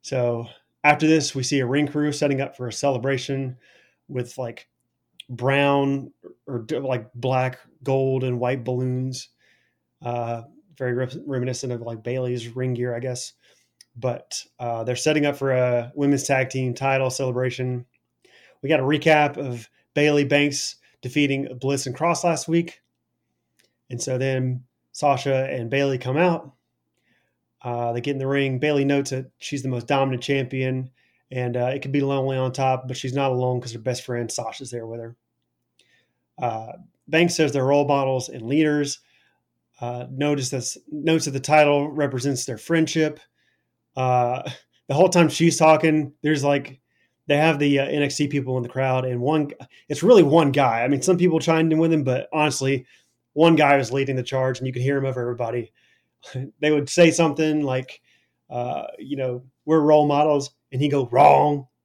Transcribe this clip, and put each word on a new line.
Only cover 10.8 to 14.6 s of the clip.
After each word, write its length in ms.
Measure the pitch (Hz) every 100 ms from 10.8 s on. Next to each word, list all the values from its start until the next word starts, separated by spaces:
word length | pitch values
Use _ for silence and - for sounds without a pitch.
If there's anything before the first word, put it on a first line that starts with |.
| 127
re-, 280 | 123 127 147 254
reminiscent 480 | 131 123 123 127
of, 80 | 120
like, 200 | 117 113
Bayley's 540 | 113 131 127 123 117 123
ring 200 | 127 120
gear, 200 | 123 117
I 40 |
guess. 340 | 127 123 - _ _ _ _ _ _ 120
But, 440 | 127 117 - - -
uh, 280 | _